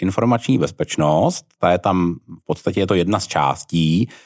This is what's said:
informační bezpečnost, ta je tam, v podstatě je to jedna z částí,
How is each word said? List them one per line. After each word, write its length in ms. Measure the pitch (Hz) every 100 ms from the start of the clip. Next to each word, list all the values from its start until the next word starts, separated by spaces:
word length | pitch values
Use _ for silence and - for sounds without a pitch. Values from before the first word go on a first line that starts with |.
informační 580 | 92 - 117 117 - 131
bezpečnost, 880 | - - - - 151 78 147 180 - _
ta 120 | 87
je 60 | 90
tam, 380 | 101 92 87 82 - 85
v 40 | -
podstatě 340 | 87 - 95
je 60 | 95
to 80 |
jedna 260 | 95 85 104
z 60 | -
částí, 840 | 80 69 65 - 82 80 87 117 -